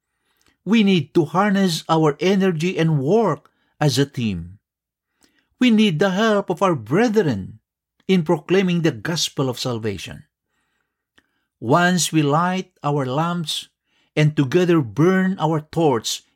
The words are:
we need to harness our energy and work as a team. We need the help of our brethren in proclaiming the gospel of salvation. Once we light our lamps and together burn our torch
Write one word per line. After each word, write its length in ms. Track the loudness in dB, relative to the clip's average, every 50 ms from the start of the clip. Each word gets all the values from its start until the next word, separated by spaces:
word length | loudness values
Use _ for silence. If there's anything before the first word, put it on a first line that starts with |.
| _ _ _ _ _ _ _ _ _ _ _ _ _
we 180 | 2 2 4
need 320 | 4 4 2 2 0 0 0
to 120 | 0 0
harness 580 | 0 0 0 0 2 2 2 0 0 0 -4 -2 -2
our 280 | 0 2 2 0 0 0
energy 600 | 0 0 2 2 2 0 0 0 -2 -2 -2 0
and 200 | 0 0 0 0
work 540 | 0 0 2 2 2 0 -2 -4 _ _ _ _ _ _ _ _
as 200 | -2 0 2 0
a 80 | -2
team. 520 | -2 -2 -4 -4 -4 -4 -6 -10 -12 -16 -20 _ _ _ _ _ _ _ _ _ _ _ _ _ _ _ _ _ _ _ _
We 100 | 2 2
need 280 | 4 4 2 2 2 0
the 120 | 0 0
help 400 | 0 0 0 0 0 0 -2 -4
of 120 | -4 -2
our 120 | 0 0 0
brethren 840 | -2 -4 -2 0 0 0 2 2 0 0 0 -2 -4 -8 -12 -16 -20 _ _ _ _ _ _ _ _ _ 0
in 160 | 0 0 2
proclaiming 580 | 0 -2 -2 0 0 0 2 2 0 0 0
the 100 | 0 -2
gospel 560 | -2 -2 -6 -8 -6 -6 -6 -6 -4 -4 -4 -4
of 120 | -4 -6
salvation. 640 | -6 -6 -6 -4 -6 -6 -8 -8 -12 -14 -16 -18 -20 _ _ _ _ _ _ _ _ _ _ _ _ _ _ _ _ _ _ _ _ _ _ _ _ _ _ _
Once 520 | -2 0 2 2 4 2 2 0 -2 0
we 100 | 0 0
light 500 | 2 2 2 0 0 -2 -2 -4 -8 -10 _ _
our 220 | -6 -4 -2 -2 -4
lamps 640 | -4 -2 -4 -2 -4 -4 -6 -6 -6 -8 -10 -10 -14 _ _ _ _ _ _ _ _ _
and 200 | 2 2 2 2
together 440 | 0 0 2 2 2 2 4 2 2
burn 560 | 0 -2 0 0 2 2 2 2 0 0 -2 -2
our 220 | -2 -2 -2 -4
torch 640 | -6 -6 -2 0 2 2 2 0 -2 -6 -10 -10 -12 _ _